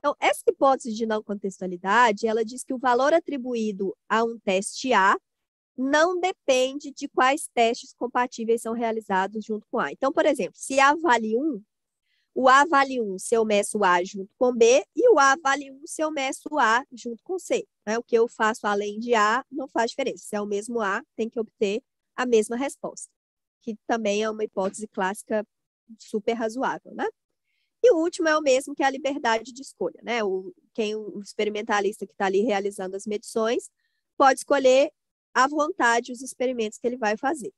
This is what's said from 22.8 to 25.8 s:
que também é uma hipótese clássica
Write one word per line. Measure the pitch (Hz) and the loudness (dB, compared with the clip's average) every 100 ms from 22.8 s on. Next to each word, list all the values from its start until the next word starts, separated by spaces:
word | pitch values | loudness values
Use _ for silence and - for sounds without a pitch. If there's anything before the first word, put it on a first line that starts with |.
| 170 - - _ _ _ _ _ | -12 -12 -20 _ _ _ _ _
que | - 214 | -12 -12
também | _ 233 214 208 | _ -2 0 0
é | 220 | -2
uma | 214 | -4
hipótese | 214 - 190 202 214 | -6 -2 -4 -6 -12
clássica | - 185 208 - 220 208 _ _ _ | -4 -4 -4 -4 -4 -4 _ _ _